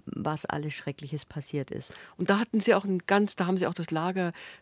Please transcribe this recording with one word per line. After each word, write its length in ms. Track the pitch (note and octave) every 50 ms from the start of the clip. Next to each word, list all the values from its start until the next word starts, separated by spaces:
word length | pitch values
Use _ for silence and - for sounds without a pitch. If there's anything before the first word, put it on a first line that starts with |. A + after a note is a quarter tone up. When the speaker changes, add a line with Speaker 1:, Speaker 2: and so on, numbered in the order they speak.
| -
Speaker 1:
was 380 | - - - - D#3 D#3 D#3 -
alles 280 | - - D3 D3 D#3 C#3+
Schreckliches 500 | - - D3 C#3 - C#3+ C3 D3+ D3 -
passiert 460 | _ - D#3 C#3 - - D3 C3+ -
ist. 240 | - - B2+ - - - - - -
Speaker 2:
Und 140 | - F3+ -
da 80 | G3+ G#3+
hatten 200 | A#3 - - A3
sie 140 | - A#3 G#3
auch 100 | G3 G3
ein 200 | G3 F#3+ F3+ -
ganz, 300 | - G3 G3+ G#3 G3 -
da 100 | - F3+
haben 120 | F3 F#3+
sie 100 | F#3 F#3
auch 80 | D3 F3
das 160 | - E3 -
Lager, 420 | E3 D#3+ E3 F3+ F#3 F#3+ F3+ E3+ - - - - - -